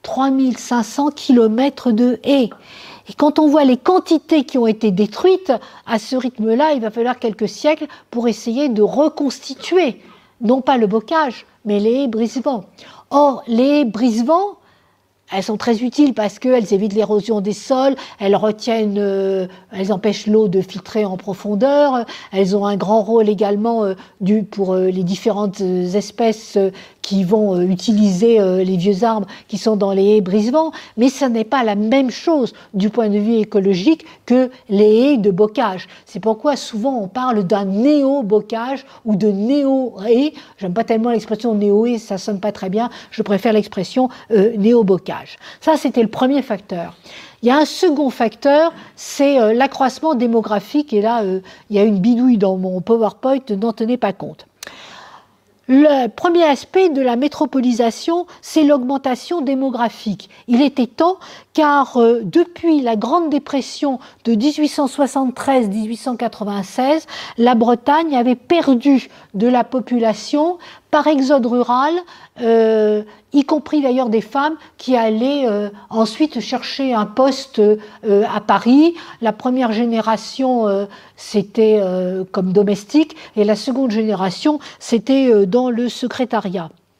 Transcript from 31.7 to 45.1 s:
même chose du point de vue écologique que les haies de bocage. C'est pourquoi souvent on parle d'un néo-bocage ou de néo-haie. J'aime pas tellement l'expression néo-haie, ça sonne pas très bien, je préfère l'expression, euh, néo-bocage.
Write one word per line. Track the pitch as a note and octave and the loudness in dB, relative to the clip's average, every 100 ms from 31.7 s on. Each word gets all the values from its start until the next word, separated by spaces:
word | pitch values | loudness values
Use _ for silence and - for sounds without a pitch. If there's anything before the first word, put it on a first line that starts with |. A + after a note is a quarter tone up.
| G3+ | 0
même | G#3+ C4+ C4 | 0 2 0
chose | - - D#4 A3+ - - G3+ | -2 0 0 0 -6 -10 -2
du | G#3 | -2
point | A3+ G#3+ | 0 0
de | G3+ | 0
vue | G#3+ A3+ | 0 0
écologique | G#3+ G#3 F#3+ F#3 G#3+ D#4+ - - - | 0 0 2 2 0 0 -4 -20 0
que | B3 B3+ - - | 2 2 -6 -2
les | G3+ G#3+ A3 C4+ | 4 6 6 4
haies | C#4 | 2
de | G3+ | 2
bocage. | F#3 G#3+ G#3+ A3+ F#3 - - _ | 2 0 0 -4 -4 -14 -20 _
C'est | G3 | -6
pourquoi | G#3+ A3 D4 C4+ | -4 -2 -2 -2
souvent | - A3 B3+ B3+ | -6 -4 -4 -4
on | F#3+ | -6
parle | B3 B3+ A3 F3+ | -4 -2 -2 0
d'un | G#3 G3+ | -2 -2
néo-bocage | G3 C4+ D4+ C4+ C#4 G#3 G#3 G#3+ A3+ A#3+ C4+ - - A3+ | 0 2 2 2 0 0 0 0 -8 -6 -8 -10 -12 -4
ou | G3+ | 0
de | G#3+ | 0
néo-haie. | G3 A3 C#4+ C4+ C4+ B3+ - G#3 A#3+ D4 - - _ | 0 0 0 0 0 -2 -6 0 2 2 -6 -20 _
J'aime | F#3+ | -6
pas | F3+ | -4
tellement | A3+ A3+ A#3+ | -2 -2 0
l'expression | A3+ - G#3+ A#3+ G#3+ | -4 -4 -6 -4 0
néo-haie, | G#3 G3+ A#3 A#3 | 2 2 2 -4
ça | - F#3+ | -6 -10
sonne | - G3+ | -6 -6
pas | G#3 | -6
très | G3+ F#3+ | -6 -6
bien, | G3+ A#3+ - - | -4 -6 -10 -16
je | - | -8
préfère | F#3+ G3 A#3 | -2 0 2
l'expression, | G#3+ G#3 - F3+ B3+ B3+ - - | 0 -2 -8 -4 -2 -4 -6 -2
euh, | G#3+ G#3 A3+ | 2 2 2
néo-bocage. | G3+ A#3+ G3 F3+ - | 4 4 4 0 -2